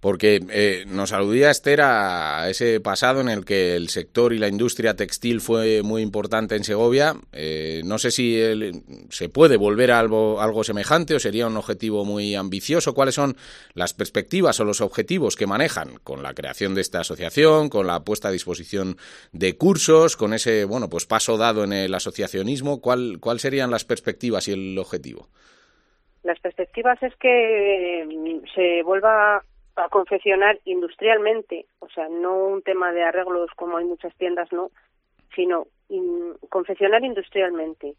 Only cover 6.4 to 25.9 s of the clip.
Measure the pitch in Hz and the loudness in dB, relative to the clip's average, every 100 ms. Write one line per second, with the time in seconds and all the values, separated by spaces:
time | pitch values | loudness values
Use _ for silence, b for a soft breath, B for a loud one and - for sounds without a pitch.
6.4 | 110 107 101 104 117 131 147 180 - - | -2 -4 -2 2 4 4 2 -2 -14 -10
7.4 | 78 78 78 80 85 107 123 117 120 113 | -6 -6 -6 -6 -6 -2 -2 0 0 2
8.4 | 113 107 107 85 - 67 - - 87 127 | 0 0 -4 -10 -16 -20 -16 -10 -6 6
9.4 | 156 117 104 104 127 120 113 110 110 107 | 8 8 4 4 4 6 4 2 2 2
10.4 | 110 110 110 104 101 160 156 107 110 107 | 0 0 -2 -4 2 2 2 -2 0 -2
11.4 | 117 107 101 101 110 104 101 104 104 101 | -2 -4 -6 -6 -2 -2 -2 -4 -4 -4
12.4 | 95 98 - 165 156 131 135 127 139 127 | -4 -6 -2 0 0 0 0 2 -2 -4
13.4 | B B B - 87 - 101 - - 180 | B B B -6 -6 -4 -4 -4 -2 2
14.4 | 170 110 107 104 101 - 104 - 120 - | 2 2 0 0 -2 -2 -2 -2 -2 -2
15.4 | 98 101 156 - 71 60 - 67 69 67 | -2 0 0 -2 -10 -14 -14 -12 -10 -10
16.4 | 67 67 98 95 92 90 82 85 85 - | -12 -6 -2 -2 -2 -4 -6 -6 -4 4
17.4 | 156 156 151 110 92 85 80 107 104 92 | 6 6 2 0 0 -2 -4 -4 -2 -4
18.4 | - 87 85 101 95 87 B B B 85 | -6 -10 -6 -6 -6 -8 B B B -4
19.4 | 92 - 185 170 - 160 160 - 107 110 | -4 2 2 2 6 6 6 2 -2 0
20.4 | 123 110 98 120 101 - - 110 - 110 | 0 0 0 -4 -4 -6 0 0 2 2
21.4 | 117 107 101 98 95 92 101 - 95 98 | 2 0 -2 -2 -2 -4 -6 -6 -6 -4
22.4 | 98 139 139 135 123 123 123 92 117 117 | -4 -4 -4 -4 0 0 -2 -4 -4 -2
23.4 | 139 139 127 117 - 117 - - 120 104 | -2 -2 0 -2 -2 -4 -4 -4 -4 -2
24.4 | 95 98 95 95 92 90 67 50 - b | -2 -6 -4 -6 -6 -8 -10 -18 -20 b
25.4 | b b b b b | b b b b b